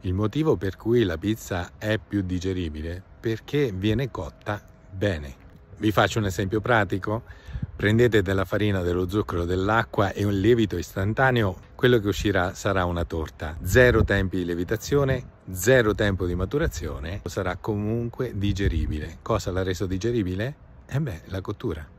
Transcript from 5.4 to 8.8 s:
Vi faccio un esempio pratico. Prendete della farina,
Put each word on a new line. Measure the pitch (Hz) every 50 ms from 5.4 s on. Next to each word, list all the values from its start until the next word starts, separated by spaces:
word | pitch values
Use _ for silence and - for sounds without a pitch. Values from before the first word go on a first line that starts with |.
| - - - - - - -
Vi | - 107 110 95
faccio | 120 110 95 - 117
un | 107
esempio | 95 90 - 101 95 110 110
pratico. | 101 - 123 110 101 90 107 95 - 107 107 117 - - - - - - - - - - - -
Prendete | - 101 110 117 123 117 107 107
della | 92 92 95 95 95
farina, | - - 101 104 104 98 95